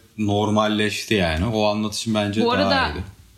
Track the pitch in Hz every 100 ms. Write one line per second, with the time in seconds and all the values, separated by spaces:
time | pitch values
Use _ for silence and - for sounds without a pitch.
0 | - - 104 101 104 107 107 107 107 -
1 | - 107 85 80 110 110 104 104 107 104
2 | 117 107 101 107 233 240 95 269 247 -
3 | - - -